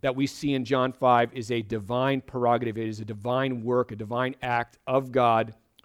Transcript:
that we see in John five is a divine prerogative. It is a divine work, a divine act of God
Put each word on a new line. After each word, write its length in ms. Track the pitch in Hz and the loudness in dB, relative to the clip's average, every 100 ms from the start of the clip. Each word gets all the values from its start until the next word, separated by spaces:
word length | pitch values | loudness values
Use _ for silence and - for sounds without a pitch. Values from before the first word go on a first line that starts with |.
that 140 | 139 131 | -4 -2
we 120 | 143 | -2
see 260 | - 143 | -2 -2
in 100 | 135 | -2
John 280 | 117 131 127 | 0 0 0
five 420 | 127 127 120 120 | 2 4 6 4
is 180 | 131 107 | -2 -4
a 120 | 120 | -4
divine 580 | 104 113 101 123 131 135 | -2 -6 -2 0 0 0
prerogative. 560 | - 127 120 120 117 107 | -4 -2 2 2 0 -4
It 100 | 113 | -6
is 120 | 107 | -6
a 60 | 107 | -10
divine 580 | 104 113 127 135 123 | -8 -2 0 0 -2
work, 280 | 113 123 123 | 0 0 0
a 40 | 104 | -4
divine 400 | 104 120 127 135 | -6 -4 -4 -4
act 340 | 127 120 120 _ - | -2 -2 -2 _ -2
of 260 | 135 131 | 0 2
God 440 | 123 120 113 113 110 _ _ | 2 4 4 2 -6 _ _